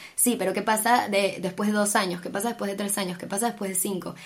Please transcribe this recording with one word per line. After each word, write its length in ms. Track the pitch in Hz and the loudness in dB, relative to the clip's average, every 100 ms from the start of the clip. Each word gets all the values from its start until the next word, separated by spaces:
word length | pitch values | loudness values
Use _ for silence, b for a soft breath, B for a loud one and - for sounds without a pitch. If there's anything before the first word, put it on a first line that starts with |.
| B - | B 0
Sí, 200 | 247 226 | 2 2
pero 140 | 180 | 0
¿qué 80 | 214 | 0
pasa 440 | 185 214 226 240 208 | 0 2 4 4 4
de, 280 | 202 196 - | 2 2 0
después 280 | 185 180 208 | -4 0 2
de 40 | 208 | 2
dos 180 | 208 220 | 4 2
años? 260 | 190 175 | 2 -2
¿Qué 80 | 180 | -4
pasa 200 | 196 233 | -4 -4
después 200 | 220 202 | -2 -4
de 40 | 196 | -2
tres 200 | 202 202 | -2 -2
años? 200 | 190 180 | -2 -4
¿Qué 100 | - | -6
pasa 180 | 202 233 | -2 -2
después 220 | 214 196 | -2 -4
de 60 | 185 | -2
cinco? 400 | 208 185 - B | -2 -2 -6 B